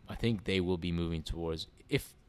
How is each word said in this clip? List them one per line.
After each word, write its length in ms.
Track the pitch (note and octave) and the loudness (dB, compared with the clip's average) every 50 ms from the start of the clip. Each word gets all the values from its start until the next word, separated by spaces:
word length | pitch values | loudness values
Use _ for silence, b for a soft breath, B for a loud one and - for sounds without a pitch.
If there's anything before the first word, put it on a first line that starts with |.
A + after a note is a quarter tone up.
| - - | -12 -10
I 60 | A2+ | -4
think 300 | - - A#2 A#2+ G2 - | 0 2 2 2 2 0
they 160 | - G2 F#2+ | 2 2 2
will 180 | F2+ F2 F#2 F2 | 4 2 2 0
be 140 | D#2+ F2+ E2+ | 0 0 0
moving 300 | E2+ E2+ E2 E2+ E2 D#2 | 2 2 0 0 -2 -2
towards, 420 | - - E2+ E2 E2 D#2+ D#2 - - - - - - | -4 -4 -2 -2 -2 -2 -4 -6 -10 -14 -20 -6 -2
if, 260 | C3+ C#3 - - - - - | -2 -2 -2 -4 -10 -20 -20